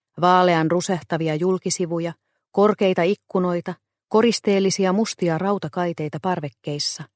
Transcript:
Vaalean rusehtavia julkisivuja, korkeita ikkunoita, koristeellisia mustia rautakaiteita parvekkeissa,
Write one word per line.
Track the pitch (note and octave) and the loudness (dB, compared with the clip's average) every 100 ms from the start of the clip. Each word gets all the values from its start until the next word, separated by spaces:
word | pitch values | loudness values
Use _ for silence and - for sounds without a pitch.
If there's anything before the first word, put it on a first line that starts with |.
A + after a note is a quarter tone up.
| _ - | _ 0
Vaalean | F3 F3+ F3+ E3 D#3+ | 4 6 4 4 2
rusehtavia | E3+ E3+ F3+ - E3+ D#3+ D3+ | 0 -2 -4 -4 -4 -2 -2
julkisivuja, | F3+ F#3 F#3 - E3+ E3+ E3+ E3 _ _ _ | -2 -2 -4 -4 -4 -4 -6 -10 _ _ _
korkeita | - G#3 G#3+ G3 F#3 | 2 4 4 0 2
ikkunoita, | E3+ G3+ _ F#3+ F3+ F3 F3 F3 _ _ _ | 0 0 _ -2 -2 -2 -6 -12 _ _ _
koristeellisia | G#3+ A#3 G#3 - G3 F#3+ F3+ F#3+ | 2 2 2 0 2 0 0 0
mustia | F#3+ A3+ - F3 D#3+ | 0 -2 -2 -2 -2
rautakaiteita | F#3+ G3+ D#3+ F3+ F3 E3 D3+ D#3 | -2 -4 -4 -4 -4 -4 -8 -6
parvekkeissa, | F#3+ F3 D3 - - D3 - - D3+ | -4 -4 -6 -12 -10 -6 -6 -8 -14